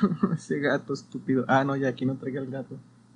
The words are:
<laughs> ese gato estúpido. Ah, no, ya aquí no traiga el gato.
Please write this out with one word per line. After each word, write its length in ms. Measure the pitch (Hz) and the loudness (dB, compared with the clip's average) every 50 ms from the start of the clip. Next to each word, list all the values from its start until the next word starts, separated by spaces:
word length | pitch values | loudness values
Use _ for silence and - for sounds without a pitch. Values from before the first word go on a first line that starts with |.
| - 185 | 2 2
<laughs> 220 | 175 - - 185 165 | 2 2 0 2 0
ese 260 | - - - - 147 | 0 -2 -2 -2 0
gato 340 | 143 131 131 139 - - 139 | 2 2 2 0 0 -2 -6
estúpido. 500 | 131 - - - 127 123 - 131 131 123 - | -6 -6 -8 -12 -6 -2 2 2 2 4 4
Ah, 160 | 131 135 139 | 4 4 4
no, 100 | 139 139 | 2 0
ya 140 | 135 139 131 | 0 0 0
aquí 160 | 127 - 127 | 0 0 -2
no 100 | 131 135 | -2 -2
traiga 240 | 131 - 135 127 143 | -2 -4 -6 -6 -6
el 100 | 135 131 | -6 -6
gato. 280 | 131 135 123 - - - - - - - - - - | -6 -8 -8 -10 -12 -16 -16 -20 -20 -20 -20 -20 -20